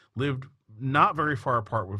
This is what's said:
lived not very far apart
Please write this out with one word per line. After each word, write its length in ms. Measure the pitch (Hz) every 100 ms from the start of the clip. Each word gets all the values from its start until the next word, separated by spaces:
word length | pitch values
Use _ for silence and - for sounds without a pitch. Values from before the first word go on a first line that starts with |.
| _ 113
lived 300 | 139 131 - - _ 107
not 380 | 131 143 196 156
very 220 | 151 131
far 200 | 139 120
apart 300 | 101 113 92